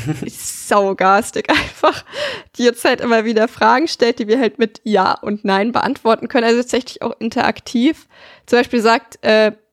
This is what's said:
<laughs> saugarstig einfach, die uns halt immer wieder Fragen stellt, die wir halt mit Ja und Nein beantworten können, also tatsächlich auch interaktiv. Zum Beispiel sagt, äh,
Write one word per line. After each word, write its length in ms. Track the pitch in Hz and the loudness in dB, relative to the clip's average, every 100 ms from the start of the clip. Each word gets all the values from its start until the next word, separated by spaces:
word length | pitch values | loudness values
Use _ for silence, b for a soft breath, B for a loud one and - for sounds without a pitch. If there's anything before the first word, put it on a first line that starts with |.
| 120 | -8
<laughs> 200 | 151 - | -8 -10
saugarstig 1200 | - - - - 208 196 190 185 202 - - - | -12 -14 -12 -2 0 0 2 4 4 2 -4 -2
einfach, 540 | 302 - - - - - B 571 466 B - | -2 -2 -2 -2 -2 -8 B -8 -8 B -2
die 120 | 240 | 0
uns 160 | 240 | 2
halt 160 | 311 247 | 0 0
immer 220 | 240 226 220 | 0 0 2
wieder 220 | 220 226 | 0 -2
Fragen 380 | - 220 254 330 | 2 2 2 0
stellt, 320 | - 233 233 | 0 0 0
die 100 | 214 | -2
wir 100 | 247 | 0
halt 200 | 220 - | 0 -2
mit 220 | 220 - | -4 -4
Ja 280 | 214 190 190 | -2 0 2
und 320 | - - 208 | -2 -4 -4
Nein 280 | 202 196 226 | -2 -2 -2
beantworten 560 | - - 277 226 220 240 | -2 -4 -2 -2 -2 -2
können, 160 | 254 226 | 0 2
also 140 | 233 | 0
tatsächlich 420 | 247 247 - - | 0 -4 -6 -8
auch 120 | 233 - | -8 -6
interaktiv. 880 | 226 247 214 - - 233 269 - _ B B B - | -6 -2 -2 -4 -4 0 0 -2 _ B B B 0
Zum 140 | 240 | 0
Beispiel 200 | 240 247 | 2 2
sagt, 420 | 220 233 - - | 2 2 -2 -6
äh, 280 | - 214 214 214 _ | 0 2 2 -2 _